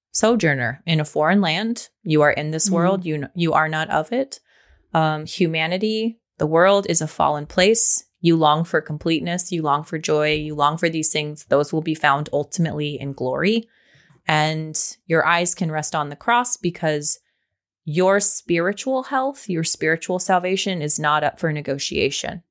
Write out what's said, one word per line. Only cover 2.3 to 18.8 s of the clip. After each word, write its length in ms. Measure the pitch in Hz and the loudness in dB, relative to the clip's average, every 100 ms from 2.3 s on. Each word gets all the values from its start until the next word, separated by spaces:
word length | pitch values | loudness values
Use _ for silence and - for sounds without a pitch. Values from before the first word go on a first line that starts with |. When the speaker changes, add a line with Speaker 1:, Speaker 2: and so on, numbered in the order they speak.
Speaker 1:
in 180 | - 151 | 2 -2
this 160 | 156 180 | 0 0
Speaker 2:
Mm-hmm. 100 | 180 | 2
Speaker 1:
world. 300 | 175 190 175 | 2 0 -2
You, 220 | 151 143 - | -6 -6 -2
you 180 | 170 | 0
are 160 | 151 156 | 2 0
not 200 | 156 156 | -2 -2
of 200 | - 156 | -2 -2
it. 280 | 240 269 - _ _ _ _ _ | -4 -4 -8 _ _ _ _ _
Um, 320 | 165 160 156 151 | 0 0 -2 -6
humanity, 920 | - 175 160 160 180 214 220 226 226 _ - | -2 0 0 -2 -2 -2 -2 -2 -6 _ -4
the 100 | 151 | 0
world 380 | 160 185 202 196 | 4 6 4 2
is 120 | 170 | 0
a 60 | 156 | -2
fallen 380 | - 151 147 147 | 0 0 0 -2
place. 600 | - 185 226 - - - _ | 2 4 6 4 2 -2 _
You 140 | 170 165 | 2 4
long 260 | 156 151 | 4 2
for 180 | 165 165 | 0 -2
completeness. 720 | - 151 175 165 165 175 - | -4 -6 -2 -2 -2 -4 -4
You 100 | 170 | -2
long 220 | 151 143 | 0 -2
for 140 | 151 160 | -2 -6
joy. 340 | 160 151 151 | -2 0 2
You 220 | 151 151 151 | 0 -4 0
long 220 | 147 160 | 0 0
for 120 | 170 | -2
these 220 | 165 151 | 0 0
things. 340 | 156 151 151 - | 0 -4 -8 0
Those 220 | 139 147 | 0 2
will 100 | 160 | -2
be 120 | 160 | -2
found 360 | 156 151 139 151 | 0 2 2 0
ultimately 640 | 143 143 - 165 151 147 147 | -4 -4 -2 -2 -2 -6 -6
in 120 | 139 | -8
glory. 560 | 135 127 131 170 226 226 _ _ _ _ _ - | -6 -4 -2 0 0 -2 _ _ _ _ _ -2
And 500 | 156 151 156 156 156 - - - | 0 0 -2 -4 -2 -2 -4 -2
your 200 | 160 151 | 2 2
eyes 280 | 170 175 | 2 2
can 180 | - 165 | 0 -2
rest 220 | 156 151 | -4 -4
on 160 | 160 147 | -4 -4
the 60 | 147 | -6
cross 420 | - 240 247 - | 0 0 0 -2
because 640 | 175 175 160 151 147 - _ _ _ _ _ _ - | -4 -2 -2 -2 -2 -4 _ _ _ _ _ _ -6
your 300 | 151 185 202 | 0 2 4
spiritual 840 | 196 - - 170 175 208 | 2 0 0 0 0 -2